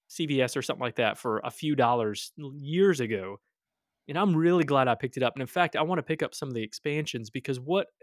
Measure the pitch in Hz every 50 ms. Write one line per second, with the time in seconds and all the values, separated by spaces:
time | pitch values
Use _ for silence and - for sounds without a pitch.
0 | _ _ - - 170 151 143 135 127 123 - 143 123 - 147 - 127 123 113 -
1 | 120 107 107 - - 123 110 107 - 123 - - - 151 151 135 127 120 123 120
2 | 113 107 104 104 - - - - 151 139 131 147 143 143 156 175 196 202 180 135
3 | 123 110 110 98 92 95 101 104 _ _ _ _ _ _ _ _ _ _ _ _
4 | _ - 143 165 196 208 175 156 160 170 175 180 160 139 143 139 131 127 117 -
5 | - 131 - - 127 120 - 135 131 120 - 180 175 165 - - 156 160 185 170
6 | 143 - 160 151 156 - - - - 139 127 117 110 107 - - - 151 143 151
7 | 151 147 - 127 113 104 - 131 127 - 135 127 127 139 170 196 - - _ _